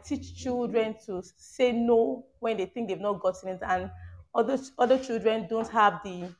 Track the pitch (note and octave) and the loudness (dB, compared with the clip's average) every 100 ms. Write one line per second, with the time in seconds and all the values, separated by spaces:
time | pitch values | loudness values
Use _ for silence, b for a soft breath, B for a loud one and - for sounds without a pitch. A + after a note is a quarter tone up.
0 | - C#4+ - - C4 B3 A#3+ A3+ A3 A3 | -8 -8 -8 -10 -6 -4 -2 0 -2 -4
1 | - F#3 - _ - - B3 A#3 A#3 A3+ | -10 -10 -10 _ -12 0 2 4 4 6
2 | B3+ C4 - _ A3+ G3+ F#3 B3 G#3+ F3 | 4 0 -10 _ -4 -2 -4 -6 -6 -4
3 | G#3 G3 F#3 F#3 F#3+ F#3 - F#3 F#3+ b | -4 -2 -2 -2 -6 -6 -2 -2 -4 b
4 | b b - - A3+ C4 - - A#3+ C4 | b b -4 0 0 -2 -4 0 4 4
5 | C4 A3+ A3 A3+ - A3+ A3+ A3 G3+ E3+ | 2 -2 0 0 0 -4 0 4 4 4
6 | G3 F3+ F3+ | -6 -10 -12